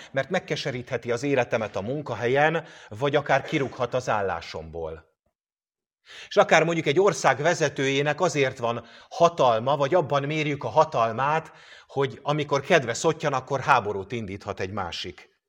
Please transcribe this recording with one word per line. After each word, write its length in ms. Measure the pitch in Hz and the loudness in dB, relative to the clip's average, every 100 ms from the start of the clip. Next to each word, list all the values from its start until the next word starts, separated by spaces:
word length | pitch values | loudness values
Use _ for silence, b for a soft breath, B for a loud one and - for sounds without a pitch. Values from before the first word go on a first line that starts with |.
| B | B
mert 180 | 135 - | -4 -2
megkeserítheti 800 | 185 - 147 147 135 120 120 120 | -4 -4 -6 -4 -8 -6 -6 -2
az 120 | 120 | -2
életemet 520 | 143 135 120 120 104 101 | 0 0 2 -2 -2 -4
a 60 | |
munkahelyen, 840 | 101 147 143 110 117 135 156 160 165 B B | -6 -6 -6 -4 0 2 2 2 -6 B B
vagy 260 | 110 143 143 | -4 0 0
akár 260 | 139 139 | 2 0
kirúghat 520 | - 156 127 - 120 | 0 -2 -2 -4 -4
az 160 | 127 131 | -2 -2
állásomból. 1000 | 110 98 85 - 87 80 82 80 80 - _ _ _ _ _ _ _ _ _ B B B | -2 -2 -4 -8 -12 -12 -10 -10 -10 -18 _ _ _ _ _ _ _ _ _ B B B
És 100 | 202 | 2
akár 260 | 196 170 | 6 6
mondjuk 220 | 160 170 151 | 6 2 2
egy 140 | 143 | 4
ország 420 | 196 165 156 127 | 4 4 2 2
vezetőjének 800 | 156 175 147 147 135 139 147 147 | 2 2 0 0 0 2 0 0
azért 360 | 180 147 131 127 | 0 2 0 0
van 280 | 117 117 B B B | -4 -4 B B B
hatalma, 680 | - 170 165 131 113 123 147 | 2 4 6 4 4 2 0
vagy 160 | 139 | 2
abban 300 | - 135 139 | 2 2 -2
mérjük 400 | 139 156 151 143 | -2 -2 -2 -4
a 40 | 120 | 0
hatalmát, 840 | 156 151 135 113 113 139 160 156 B B B B | 2 2 2 0 0 0 -2 -4 B B B B
hogy 320 | - 139 107 | -4 -4 -4
amikor 380 | 139 151 147 139 | -4 -2 0 -2
kedve 320 | - 170 117 | 2 2 2
szottyan, 400 | 113 165 156 151 | -2 -2 0 -2
akkor 260 | 135 - 139 | -2 -2 -2
háborút 520 | 135 131 104 98 92 | 4 4 2 -4 -6
indíthat 480 | 117 104 98 104 98 | -8 -8 -8 -8 -6
egy 120 | 98 | -6
másik 580 | 104 87 90 95 - - _ | -6 -8 -8 -10 -14 -20 _